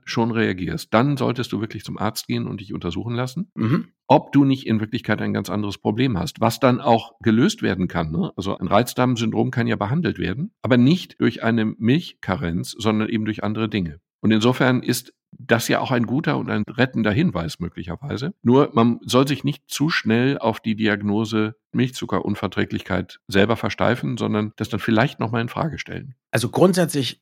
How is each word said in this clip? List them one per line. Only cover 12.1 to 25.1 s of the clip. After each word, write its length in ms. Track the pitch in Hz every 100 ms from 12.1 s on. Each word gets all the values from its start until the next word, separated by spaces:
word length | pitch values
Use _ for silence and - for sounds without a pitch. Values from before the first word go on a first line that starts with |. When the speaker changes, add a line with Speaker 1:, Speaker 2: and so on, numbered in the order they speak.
| - - 92 85 87 - -
Speaker 1:
sondern 320 | 107 107 110
eben 160 | 113 107
durch 180 | 107
andere 240 | 104 110 110
Dinge. 320 | 107 85 76 _ _
Und 100 | 104
insofern 520 | 110 117 127 131 127
ist 300 | - 123 - - _ -
das 300 | 127 113 -
ja 140 | 117
auch 100 | 113
ein 140 | 123 113
guter 320 | 131 160 139
und 120 | -
ein 140 | 107 104
rettender 460 | - 131 120 107
Hinweis 480 | 104 92 87 80 -
möglicherweise. 720 | 85 - - 80 143 101 147 -
Nur 280 | 117 131 143
man 260 | 117 117 117
soll 260 | - 120 139
sich 160 | 139
nicht 200 | 139 - -
zu 220 | - 151
schnell 480 | - 110 113 131 139
auf 240 | 117 -
die 160 | 113 107
Diagnose 800 | 107 101 104 104 110 110 107 - _
Milchzuckerunverträglichkeit 1500 | 117 127 - - 92 - 101 98 101 98 107 - 92 90 - -
selber 300 | 98 107 113
versteifen, 580 | 107 - 101 123 139 120
sondern 380 | 110 107 107 -
das 140 | 107
dann 100 | 104
vielleicht 400 | - 110 143